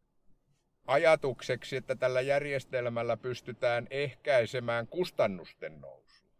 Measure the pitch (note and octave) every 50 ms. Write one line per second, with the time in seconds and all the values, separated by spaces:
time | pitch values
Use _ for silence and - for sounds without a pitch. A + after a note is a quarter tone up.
0 | _ _ _ _ _ - - _ _ _ _ _ _ _ _ _ - - C3 D3
1 | E3 D#3+ D#3+ D3+ - C#3 A#2 - - - B2+ A#2+ - - C#3 C3 - - C3 A#2
2 | C3 B2+ B2+ B2+ C3 C#3 C#3 C#3+ D3 D3 C#3 C3 - - C3 B2 B2 A#2+ A#2 A#2
3 | A#2 A#2 A2+ A2 - B2+ B2 - - - A#2 - - A#2+ A#2 A#2+ A#2+ - C3+ C#3
4 | C#3+ C3+ - - - D3 C#3 B2 A2+ - - B2+ A#2+ A#2+ A#2 A#2 A2+ - - E3+
5 | F3+ - - - B2+ G#2 F#2+ F2 D#2 - - - F2 D#2 D#2 D2 C#2 C2+ C2 C2+
6 | _ _ _ _ _ _ _